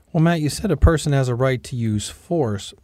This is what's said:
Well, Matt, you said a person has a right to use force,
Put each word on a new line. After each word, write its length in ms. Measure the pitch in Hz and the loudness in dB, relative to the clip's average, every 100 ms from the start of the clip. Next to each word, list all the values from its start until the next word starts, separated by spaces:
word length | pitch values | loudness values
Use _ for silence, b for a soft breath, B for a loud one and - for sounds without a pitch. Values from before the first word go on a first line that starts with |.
| b | b
Well, 100 | 160 | 2
Matt, 180 | 165 170 | 2 2
you 100 | 147 | -2
said 200 | - 208 | -4 -4
a 60 | 147 | 2
person 360 | 165 156 151 | 4 4 2
has 140 | 139 127 | 0 0
a 80 | |
right 300 | 120 131 123 | 0 0 -2
to 100 | - | -6
use 340 | 123 113 104 - | -6 -2 -2 -4
force, 640 | - - 175 120 101 - - | -12 -6 -2 -2 -4 -8 -20